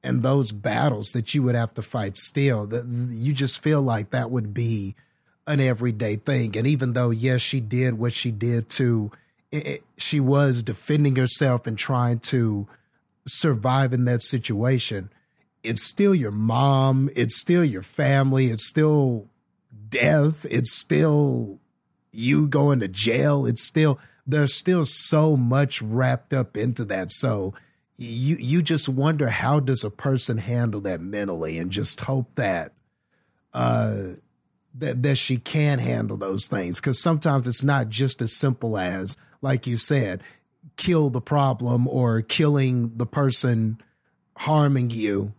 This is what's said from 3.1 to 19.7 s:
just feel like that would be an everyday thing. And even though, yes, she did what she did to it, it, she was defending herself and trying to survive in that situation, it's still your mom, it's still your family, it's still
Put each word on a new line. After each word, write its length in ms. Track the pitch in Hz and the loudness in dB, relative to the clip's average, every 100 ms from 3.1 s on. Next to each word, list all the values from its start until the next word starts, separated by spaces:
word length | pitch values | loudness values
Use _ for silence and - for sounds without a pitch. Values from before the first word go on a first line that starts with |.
| 113 123 | -4 -2
just 280 | 139 135 - | 0 0 0
feel 220 | 156 151 | 0 2
like 260 | 135 113 104 | 2 -2 -2
that 220 | 127 120 | -4 -2
would 200 | 123 107 | -4 -4
be 440 | 101 117 110 98 - _ _ _ _ - | -4 -2 -2 -6 -10 _ _ _ _ -4
an 140 | 147 | 0
everyday 560 | 131 113 123 107 110 104 | 2 0 -2 -2 -4 -4
thing. 420 | - 135 113 104 | -2 -2 -2 -2
And 80 | 123 | 0
even 280 | 147 127 | 0 0
though, 180 | 120 123 | 0 0
yes, 300 | 113 127 127 | 0 0 0
she 180 | - 131 | 0 -4
did 400 | 110 123 127 117 | -2 -2 0 0
what 140 | 120 | -2
she 180 | - 123 | -2 -4
did 360 | 107 117 117 110 | -4 -2 -2 -2
to 420 | - 127 117 104 - _ _ _ | 0 2 2 -2 -8 _ _ _
it, 140 | 151 131 | -10 -8
it, 160 | 135 _ _ | -12 _ _
she 220 | - 151 | -4 0
was 440 | 131 143 143 123 | 4 4 4 2
defending 520 | 113 104 - 151 147 131 | -4 -10 -2 2 2 2
herself 520 | 127 - 139 123 - | 2 2 2 0 -2
and 100 | 107 | -6
trying 420 | - 131 120 117 | -2 0 0 0
to 480 | - 131 113 104 101 - _ _ _ _ - | 0 0 0 -2 -6 -14 _ _ _ _ -6
survive 680 | - 165 123 123 131 135 | -2 0 0 2 2 2
in 120 | 123 123 | 2 0
that 160 | 120 | 2
situation, 920 | - 127 - 104 120 131 - 101 92 _ _ _ _ _ | 0 -2 -2 -2 0 0 -2 -6 -10 _ _ _ _ _
it's 200 | 220 233 | -4 -2
still 320 | - - 202 185 | -2 0 2 2
your 160 | 113 | 0
mom, 760 | 104 110 117 139 135 135 135 135 - | -2 0 4 4 4 4 2 0 0
it's 200 | 120 - | 0 0
still 280 | - 175 | 2 2
your 200 | 165 101 | 2 -2
family, 640 | 92 - 139 139 135 131 127 | -10 -2 2 4 4 4 2
it's 180 | 113 - | 2 0
still 600 | - 156 151 135 117 101 _ _ _ _ | 2 4 4 2 0 -6 _ _ _ _